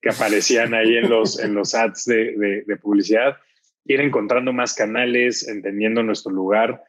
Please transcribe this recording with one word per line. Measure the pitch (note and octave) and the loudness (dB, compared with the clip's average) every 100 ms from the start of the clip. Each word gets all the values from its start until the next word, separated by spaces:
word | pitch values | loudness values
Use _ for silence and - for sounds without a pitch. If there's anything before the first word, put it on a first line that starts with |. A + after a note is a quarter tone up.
que | B2 | -2
aparecían | G#2+ A2 G#2 - A#2+ A#2 | 0 0 2 2 2 2
ahí | A#2 A2 A#2 | 2 4 4
en | A#2 | 4
los, | A2+ G#2+ - | 2 2 -2
en | A2 | -4
los | G2+ F#2+ | -2 -2
ads | A#2 A2+ - - | 0 -2 -2 -2
de, | A#2 A2 A2 | 0 0 -2
de, | G#2 G2+ G#2 | -2 -2 -4
de | G2+ | -6
publicidad, | G#2 G2+ F2+ G#2+ B2+ C3+ _ _ _ _ | 0 0 2 2 2 -2 _ _ _ _
ir | - C3+ | -2 0
encontrando | C#3+ B2 G#2 B2 B2+ | 0 0 0 0 0
más | B2 B2 | -2 -4
canales, | - G#2+ A2+ B2+ B2 B2 A2 - | -2 -2 0 0 2 0 0 -6
entendiendo | G#2 G2 G2+ A2 A2+ | -8 -6 -2 0 0
nuestro | A2+ G#2 - | 0 -2 -4
lugar | F#2+ F#2+ G#2 A#2 B2 | -4 0 2 2 -2